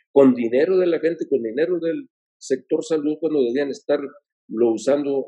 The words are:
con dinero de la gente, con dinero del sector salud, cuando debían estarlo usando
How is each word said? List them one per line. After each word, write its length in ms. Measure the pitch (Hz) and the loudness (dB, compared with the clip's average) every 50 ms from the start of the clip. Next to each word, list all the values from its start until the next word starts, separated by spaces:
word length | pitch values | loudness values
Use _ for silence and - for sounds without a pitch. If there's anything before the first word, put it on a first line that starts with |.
| _ _ | _ _
con 220 | - 139 139 131 123 | 4 6 6 6 6
dinero 440 | 120 117 113 - 123 - 185 190 | 4 0 0 0 0 2 2 2
de 100 | - 180 | 0 0
la 120 | 170 165 147 | 0 0 0
gente, 280 | 156 165 170 170 170 | -2 -2 -2 -2 0
con 160 | - 143 120 117 | 2 2 2 0
dinero 360 | 110 113 139 165 180 180 165 | -2 -2 -2 -2 -2 -2 -2
del 280 | 165 165 156 147 - - _ _ _ _ _ _ | -2 -4 -4 -6 -8 -14 _ _ _ _ _ _
sector 440 | - - 135 131 - - 160 156 - | -6 -4 -4 -4 -2 -2 -4 -4 -2
salud, 320 | - 165 156 143 151 151 151 | -2 -4 -2 -2 -4 -4 -4
cuando 240 | 160 156 151 143 127 | -4 -2 0 0 0
debían 260 | 117 123 139 143 139 | 0 0 -2 -4 -4
estarlo 400 | 127 - - - 147 147 143 131 - - _ _ _ _ _ - - 110 117 117 113 | -6 -8 -4 -4 -2 -2 -4 -8 -14 -20 _ _ _ _ _ -8 -2 0 0 0 0
usando 520 | 107 - 131 143 143 143 139 139 135 131 | 0 -2 0 0 0 -2 -2 -4 -4 -4